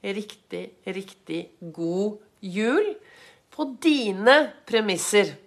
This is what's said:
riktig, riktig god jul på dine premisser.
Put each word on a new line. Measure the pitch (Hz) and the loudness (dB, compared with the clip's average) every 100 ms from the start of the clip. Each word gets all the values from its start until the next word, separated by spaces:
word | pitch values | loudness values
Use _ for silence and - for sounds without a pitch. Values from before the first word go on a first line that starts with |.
riktig, | 202 196 202 - _ 180 - _ - | -6 -8 -8 -16 _ -12 -12 _ -10
riktig | 190 190 - - 165 170 _ 170 | -10 -12 -20 -10 -10 -10 _ -16
god | 160 170 180 208 208 _ _ | -6 -4 -2 -2 -6 _ _
jul | 190 180 220 302 427 415 - - - _ _ | -8 -2 2 2 0 -4 -16 -20 -20 _ _
på | - 294 247 | -8 -8 0
dine | 320 285 220 190 220 285 294 - - | 2 2 0 2 6 6 4 -6 -2
premisser. | 226 220 180 - 208 175 143 | 0 0 -2 2 4 2 -2